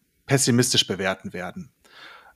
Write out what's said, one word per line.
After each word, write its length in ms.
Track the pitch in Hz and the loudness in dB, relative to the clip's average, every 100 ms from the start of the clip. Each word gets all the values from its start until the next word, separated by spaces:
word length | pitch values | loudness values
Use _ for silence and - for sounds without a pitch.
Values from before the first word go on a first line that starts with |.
| _ _ | _ _
pessimistisch 600 | - 139 - 120 123 - - | 0 2 4 4 4 0 0
bewerten 480 | 95 95 95 98 | -2 -2 -4 -8
werden. 360 | 95 90 - - _ _ - - - - | -10 -10 -12 -16 _ _ -20 -20 -20 -20